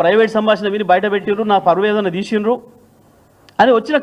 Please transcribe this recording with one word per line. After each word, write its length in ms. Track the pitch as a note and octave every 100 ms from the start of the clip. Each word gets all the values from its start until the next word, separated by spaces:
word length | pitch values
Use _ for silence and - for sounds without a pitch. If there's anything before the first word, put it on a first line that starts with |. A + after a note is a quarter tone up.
ప్రైవేట్ 300 | E3+ G#3 A3 A3
సంభాషణ 320 | G#3+ G#3 G#3
విని 120 | G3+ G3
బయట 140 | F3+ G3+
పెట్టిండ్రు, 300 | G3+ G3+ G3+ G#3+
నా 40 | G3+ F#3
పరువు 200 | E3+ G#3
ఏదైనా 220 | G#3 G3+ E3+
తీసిండ్రు" 360 | G3+ G#3+ G#3 B3 - - _ _ _ _ _ _ _ _
అని 120 | A3 A#3+
వచ్చిన 200 | B3 D4+